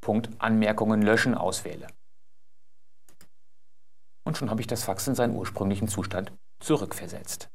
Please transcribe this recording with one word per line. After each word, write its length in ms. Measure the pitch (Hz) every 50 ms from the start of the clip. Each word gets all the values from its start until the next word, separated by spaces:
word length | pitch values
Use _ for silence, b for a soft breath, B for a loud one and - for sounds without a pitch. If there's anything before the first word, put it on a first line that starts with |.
Punkt 280 | - - 107 107 117 - - -
Anmerkungen 600 | - 110 113 110 107 104 107 107 110 107 110 107
löschen 340 | 104 104 110 117 - 131 117
auswähle. 520 | - 85 92 92 - - - 78 - - - - - - - - - - - - - - - - - - - - - - - - - - - - - - - - - - - - - - - - - - - - - - - - - -
Und 120 | - 156 -
schon 120 | 139 113
habe 120 | 104 110
ich 60 | 113 -
das 180 | 123 117 -
Fax 200 | - 95 - - 139
in 80 | 131
seinen 200 | 120 123 117 107
ursprünglichen 540 | 98 98 90 - - 101 98 101 95 98 107
Zustand 420 | 101 101 98 98 95 90 - - - - - - - - -
zurückversetzt. 840 | - 156 143 - - - - - 85 - - - - - - - - -